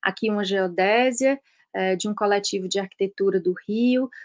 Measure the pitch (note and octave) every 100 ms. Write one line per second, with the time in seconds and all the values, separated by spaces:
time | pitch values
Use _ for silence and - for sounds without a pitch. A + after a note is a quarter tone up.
0 | G3 G3 A3 G#3 F#3+ G3 F#3 F3 F#3 A3+
1 | B3+ A#3+ C4 C4+ _ _ _ F#3+ F#3 F#3+
2 | G#3 G#3+ G#3 G3+ G3+ G3+ F#3 G3 F#3+ -
3 | G3 - G3 F#3+ F3 F3+ - G#3+ A#3+ B3+
4 | B3+ -